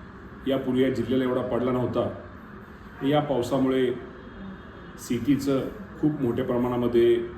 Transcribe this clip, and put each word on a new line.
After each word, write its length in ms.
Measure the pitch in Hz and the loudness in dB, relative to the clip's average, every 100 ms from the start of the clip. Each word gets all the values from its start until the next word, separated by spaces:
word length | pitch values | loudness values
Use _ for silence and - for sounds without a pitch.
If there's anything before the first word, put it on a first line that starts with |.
| - - - - 139 | -18 -16 -16 -8 -2
यापूर्वी 360 | 135 131 127 | 0 2 2
या 60 | 131 | 4
जिल्ह्याला 340 | 117 113 131 | 2 0 2
एवढा 180 | 127 127 | 2 0
पडला 300 | - 117 127 | 0 0 0
नव्हता. 380 | 127 113 123 - - - - - - - - - - 135 | 0 0 0 -2 -4 -12 -16 -16 -16 -16 -18 -16 -4 2
या 120 | 147 | 2
पावसामुळे 760 | 143 127 120 135 131 131 123 - - - - - - - - - - - - | 2 0 0 2 2 4 2 0 -8 -14 -16 -14 -14 -14 -16 -16 -16 -10 -4
शेतीचं 520 | 117 127 135 139 131 - - - - | 0 2 2 2 0 0 -8 -12 0
खूप 220 | 156 147 | 0 2
मोठ्या 240 | 120 120 127 | 0 0 0
प्रमाणामध्ये 840 | 123 123 123 120 120 117 117 - | 2 2 2 4 6 6 6 2